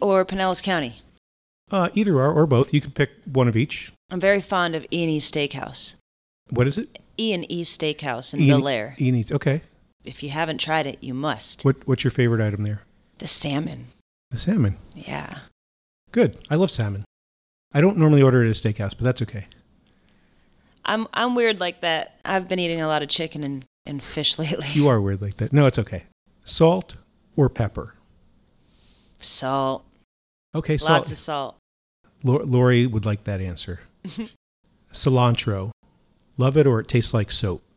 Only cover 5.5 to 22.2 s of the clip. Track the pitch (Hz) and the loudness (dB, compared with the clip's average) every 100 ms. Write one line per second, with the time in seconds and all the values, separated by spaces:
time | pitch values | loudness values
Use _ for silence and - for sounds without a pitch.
5.5 | 139 - - - - _ _ _ _ _ | -4 -8 -4 -4 -4 _ _ _ _ _
6.5 | 117 131 185 269 - _ - 226 180 - | 0 0 -2 -8 -14 _ -4 -2 -2 -4
7.5 | 175 165 - 156 151 147 120 - 143 139 | -6 -4 -4 -4 -4 -6 -4 -4 2 4
8.5 | 143 139 120 113 - 127 123 107 147 147 | 4 2 -2 -6 -4 0 0 -2 -2 -2
9.5 | 156 - _ _ _ - - 147 151 160 | -2 -6 _ _ _ -18 -14 -8 -4 -4
10.5 | 139 156 160 139 - 135 127 147 110 - | -4 -2 -2 -2 -8 -8 -6 -4 -4 -4
11.5 | - 139 - - 127 127 - 120 117 107 | 0 0 0 -2 -2 0 0 2 2 0
12.5 | 104 104 104 - _ _ - 269 - 147 | -2 -4 -8 -12 _ _ -10 -4 -2 -2
13.5 | 143 170 131 120 _ _ _ _ 120 - | -2 -4 -8 -16 _ _ _ _ -4 0
14.5 | 214 104 - - - - 73 71 - - | 2 0 -2 -12 -18 -12 -10 -10 -16 -20
15.5 | _ _ _ _ _ _ 233 160 - - | _ _ _ _ _ _ 0 0 0 -2
16.5 | 156 190 - 104 101 - _ _ _ _ | 0 0 0 -4 -6 -10 _ _ _ _
17.5 | _ _ 147 180 156 156 147 135 127 113 | _ _ 2 4 6 6 8 8 6 4
18.5 | 107 107 104 98 - 120 123 113 101 - | 2 -2 -2 -6 -2 -2 -2 -6 -8 -16
19.5 | - _ _ _ _ _ _ _ _ _ | -20 _ _ _ _ _ _ _ _ _
20.5 | _ _ _ - 214 220 - 240 247 226 | _ _ _ -4 -2 -2 -2 0 2 2
21.5 | 202 175 175 175 160 - - | 0 -4 -4 -2 -2 -4 -10